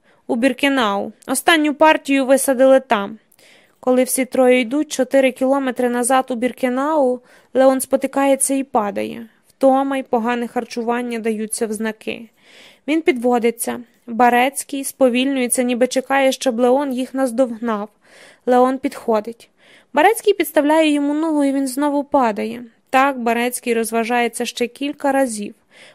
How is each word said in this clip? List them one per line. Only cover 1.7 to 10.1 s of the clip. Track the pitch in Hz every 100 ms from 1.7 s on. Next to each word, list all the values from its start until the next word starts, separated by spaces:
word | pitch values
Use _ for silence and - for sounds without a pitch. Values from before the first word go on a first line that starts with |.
партію | 262 311 311 302 277 254
висадили | 269 - 247 269 262
там». | 262 214 202 220 _ _ _ _ _ _
Коли | 254 254
всі | 247 -
троє | 247 254 254 254
йдуть | 226 294 302
чотири | - 254 269 262
кілометри | 247 262 277 262 247 247
назад | 240 240 262 -
у |
Біркенау, | 240 247 - 254 254 285 320 254 247 - - _
Леон | 247 262 262
спотикається | - 269 269 277 277 269 -
і | 269
падає. | 269 233 208 208 220 233 226 _ _ _
Втома | 269 269 277 269
й |
погане | 262